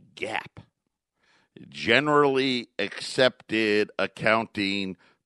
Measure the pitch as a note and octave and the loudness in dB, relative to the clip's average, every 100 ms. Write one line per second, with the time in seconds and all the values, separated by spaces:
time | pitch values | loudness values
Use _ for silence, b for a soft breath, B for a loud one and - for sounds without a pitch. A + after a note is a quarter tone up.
0 | - - - - - - - _ _ _ | -20 -12 -8 -6 -8 -16 -20 _ _ _
1 | _ _ _ _ _ - - C#2+ E2 A#2+ | _ _ _ _ _ -20 -20 -8 0 2
2 | D3+ D3 C#3+ C3+ C3+ B2 A2+ - G2 - | 4 2 4 2 0 -2 -6 -8 -8 -8
3 | - - B2+ - - A2 A2 G#2 G#2 - | -6 2 2 2 -4 0 2 2 0 -2
4 | F#2+ - A2 A2+ G#2+ G#2 G2 G2+ F#2+ F2+ | -4 -2 2 2 0 -4 -2 -2 -6 -10
5 | _ _ | _ _